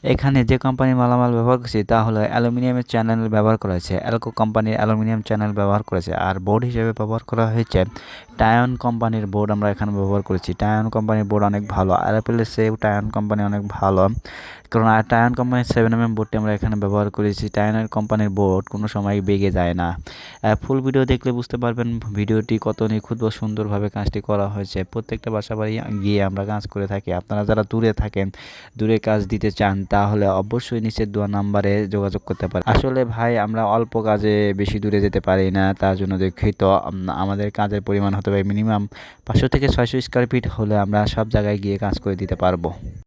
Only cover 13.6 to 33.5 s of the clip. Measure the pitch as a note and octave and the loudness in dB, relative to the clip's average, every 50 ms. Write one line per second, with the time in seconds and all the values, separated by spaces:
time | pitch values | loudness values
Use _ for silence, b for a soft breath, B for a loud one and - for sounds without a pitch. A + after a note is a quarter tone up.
13.6 | G2+ G2+ G2 - G2 F#2+ G2 F#2+ F#2 G2 A#2 - B B B B B B B B | -4 -6 -4 0 2 2 4 4 4 4 2 -2 B B B B B B B B
14.6 | B B - A#2 A2 A2+ A2 A2 A2 - A#2+ A#2 A#2 A#2+ B2 B2 B2 B2 B2 B2 | B B 0 2 4 4 4 4 2 2 2 4 4 4 2 0 -2 0 0 0
15.6 | A#2+ - - A#2+ A2+ A2+ A#2 A#2 A#2 A2+ A2+ G#2+ A2 - - A2 G#2+ G#2+ G#2 G2+ | 0 0 2 2 2 2 2 2 2 0 0 -2 -4 -2 -2 -2 0 0 0 0
16.6 | - A2 G#2+ G#2 G2+ G2 G2+ G#2 G#2 G#2 - - G#2 G#2 G2+ - - G#2 - G#2+ | 0 -2 -2 0 0 0 2 2 0 0 0 0 0 0 0 -2 -6 -4 -2 0
17.6 | G#2 G#2+ G#2+ A2 A2 A2 - A2+ G#2+ G#2+ G#2+ G#2+ G#2+ G#2 F#2+ G2 G2+ F#2+ F#2+ F#2+ | 0 2 0 0 -2 -2 -4 -4 -2 0 0 0 0 0 2 2 2 2 2 2
18.6 | G2 - - G2+ G#2+ G#2+ - G#2 G2+ G2+ G2+ G2+ F#2+ G2 G2+ G2 G2 G2 F2+ F#2 | 0 -4 -6 -6 -6 -4 -4 -2 -2 0 0 0 2 0 0 2 2 0 2 2
19.6 | F2 F2 F2 F2+ F2 E2+ E2+ - - - - - - - - - - G#2+ A2 - | 0 0 0 0 -2 -2 -4 -6 -10 -16 -18 -18 -18 -20 -14 -4 0 0 0 0
20.6 | - - C3 C3+ C3 C3+ C3 C#3 C3 B2+ C3 B2 - C3 A#2+ A#2+ A#2+ - - A#2+ | 0 -2 -2 0 0 0 2 2 2 2 0 0 0 -2 -2 -2 -4 -6 -6 -4
21.6 | B2 A#2+ A#2 A#2+ A#2+ A#2 A#2 A2+ A#2+ A2+ G#2 G#2 G#2 G2+ A2 A2 G#2+ - A2+ G#2+ | -2 -2 -2 -2 -4 -4 -4 -6 -6 -6 -2 -2 0 2 0 0 0 0 -2 -2
22.6 | - A2+ G#2+ - A2+ G#2+ A2 A2 - - A#2+ A2+ A2+ A2 A2 - A2+ G#2+ G#2+ G#2+ | -2 -4 -2 -2 -2 -2 -2 -2 -4 -6 -6 -2 -2 -4 -2 -4 -6 -6 -4 -4
23.6 | G#2+ G#2 G#2 G2+ G#2 G#2 - G#2+ G2+ - - G#2 G2+ - G#2+ G2+ G2 G2+ G2+ G#2+ | -4 -2 -2 -2 -2 -4 -4 -4 -4 -2 -4 -4 -4 -2 0 0 0 -2 -2 -6
24.6 | G2 F#2 - G2 F#2 - - A#2 A2 - A2+ A2+ - A#2 A2 G#2+ G#2 - A2 G#2+ | -6 -6 -4 -6 -6 -4 -6 -10 -8 -6 -10 -8 -6 -4 -4 -4 -4 -4 -6 -4
25.6 | G#2+ G#2+ A2 A2+ - - G#2+ G2+ G2 G2+ G#2 G2+ G2 G2 F#2+ G2 G2 G#2 G#2+ G#2 | -4 -4 -4 -4 -6 -6 -6 -2 0 2 2 2 2 0 0 -4 -4 -4 -4 -6
26.6 | G2+ G2+ - G2+ G2 F#2+ G2+ G2 - - F2+ F2+ - - G#2+ G#2 G#2 G#2 A2 G#2+ | -6 -8 -6 -6 -4 -2 -4 -4 -4 -4 -4 -4 -4 -4 -4 -2 0 0 2 0
27.6 | G#2+ - - A2+ A2+ A2+ G#2 - A2+ G#2+ - G2+ G2 G2 B B B B B B | 0 0 0 2 2 2 2 0 -4 -2 -2 -2 -2 -2 B B B B B B
28.6 | B B B - G#2+ A2 A2+ G#2+ - A2 G#2+ G#2+ G2+ F#2 G#2+ G#2 - G#2+ F#2+ - | B B B -4 0 2 2 2 2 2 0 0 0 -2 -4 -2 -2 -2 0 2
29.6 | G#2+ G2 G2 G2 F#2+ - - G2+ G2+ G2+ G#2+ G#2 G2+ G2 F#2+ F#2+ G2 G#2 A2+ B2 | 0 2 2 0 -2 0 2 2 2 2 2 2 2 2 2 0 0 -2 -4 -4
30.6 | - - A#2+ A#2 A2 A2+ - - A2+ G#2 G2+ G#2 G#2 G#2 G2+ G2+ G2+ G2+ G2+ G2+ | -4 -4 -4 -2 -2 -2 -2 -2 -4 -2 -2 -2 -2 0 -2 -2 -2 0 0 2
31.6 | G2+ G2+ G2+ G#2 G#2+ F#2+ G2+ G#2 G2 G2 F2 G2+ - - F#2+ - - F#2 - - | 2 2 2 2 0 0 0 0 0 0 -2 -4 -4 -6 -6 -4 -4 -2 -2 -2
32.6 | - - A2 - - C3 C3 C3 B2+ A#2 A2 A2+ A#2 A#2+ A#2+ A2+ G#2 G#2 | 0 2 2 2 2 2 0 0 0 -2 -2 -2 0 0 0 0 0 0